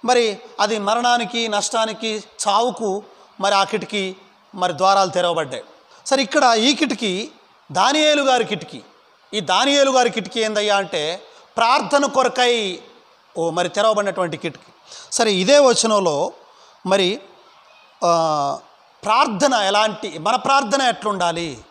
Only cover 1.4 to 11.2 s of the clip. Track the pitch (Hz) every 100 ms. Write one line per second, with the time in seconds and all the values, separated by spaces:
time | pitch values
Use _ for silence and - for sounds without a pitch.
1.4 | 226 208 196 233 220 214 220 214 - -
2.4 | 214 202 247 202 220 185 - - - -
3.4 | 196 202 196 214 190 208 190 185 - _
4.4 | _ 208 180 151 190 196 190 180 175 165
5.4 | 147 123 - - _ - - 269 269 302
6.4 | 262 233 233 294 294 214 220 185 269 -
7.4 | _ _ _ 151 220 302 302 294 269 254
8.4 | 214 196 - 135 - _ _ _ _ 214
9.4 | 180 185 262 285 269 262 240 226 185 233
10.4 | 220 208 208 202 196 175 151 185